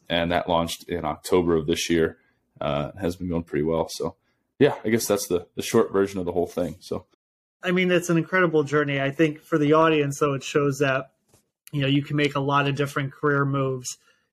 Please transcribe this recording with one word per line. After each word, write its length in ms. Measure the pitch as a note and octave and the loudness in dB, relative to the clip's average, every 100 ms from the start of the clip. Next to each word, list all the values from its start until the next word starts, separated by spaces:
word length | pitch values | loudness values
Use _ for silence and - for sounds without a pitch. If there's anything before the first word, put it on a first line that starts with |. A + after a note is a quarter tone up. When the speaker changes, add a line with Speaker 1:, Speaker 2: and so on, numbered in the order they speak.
| - | -4
Speaker 1:
and 240 | E2+ E2+ | -2 0
that 160 | F2 - | 0 0
launched 400 | E2+ E2 - - | 0 0 -6 -8
in 160 | F2 | -6
October 500 | D#2+ D2+ - F2+ E2+ | -6 -8 0 2 2
of 140 | E2 D2+ | 2 0
this 200 | E2+ - | -2 0
year, 300 | E2+ D#2+ - _ _ _ - | 2 0 -2 _ _ _ -8
uh, 300 | C#2+ C#2+ C#2 - | -4 -2 -4 -6
has 140 | E2+ | -6
been 140 | F2+ F2+ | -6 -4
going 160 | E2 | -6
pretty 180 | E2 D2 | -4 -4
well. 260 | D#2 D#2+ E2 | -2 -2 -2
So 280 | - C#2+ - _ _ _ - | -6 -8 -10 _ _ _ 0
yeah, 160 | C#3 - | 2 2
I 40 | A2 | -2
guess 180 | A2 - | -2 0
that's 220 | G2+ - | -2 0
the, 180 | F2+ - | -4 -4
the 80 | - | -10
short 300 | - A#2 A2+ | 0 2 2
version 260 | F#2+ G2 G2 | 0 0 -2
of 80 | E2+ | -4
the 60 | |
whole 160 | F2 E2 | -2 -2
thing. 280 | - F2 F2 | -2 -6 -8
So. 260 | - E2+ - _ _ _ _ _ | -10 -10 -12 _ _ _ _ _
Speaker 2:
I 80 | F3+ | -2
mean, 200 | F3+ F3+ | 0 2
it's 180 | F3+ E3+ | 2 2
an 80 | E3 | 0
incredible 460 | D#3+ F#3 F3+ D#3 | 0 2 2 2
journey. 360 | C#3+ D3 C#3+ C#3 | 2 0 0 0
I 100 | C3+ | -2
think 300 | C#3 D#3+ D3+ | 2 0 0
for 180 | - D#3+ | -2 0
the 160 | D3 | 4
audience, 440 | D#3 D#3+ D#3 C#3+ C#3 | 6 6 4 0 0
though, 160 | D3 | -2
it 80 | C#3 | -2
shows 360 | - D3+ C#3+ C3+ | -2 0 0 0
that, 340 | C#3+ C3+ - _ _ _ _ _ _ | 0 0 -4 _ _ _ _ _ _
you 80 | D3 | -2
know, 60 | C3+ | 2
you 160 | C#3 | 2
can 140 | C#3 D3 | 0 0
make 180 | D3 | 0
a 60 | C#3+ | 0
lot 260 | C#3 C#3 C#3+ | 0 2 2
of 80 | |
different 380 | C#3 C#3+ D3+ C#3 | 0 -2 -4 -6
career 320 | - D3+ C#3+ | -2 0 2
moves, 520 | C#3 C#3 C3+ C3 B2+ - _ _ _ | 2 0 -2 -4 -8 -14 _ _ _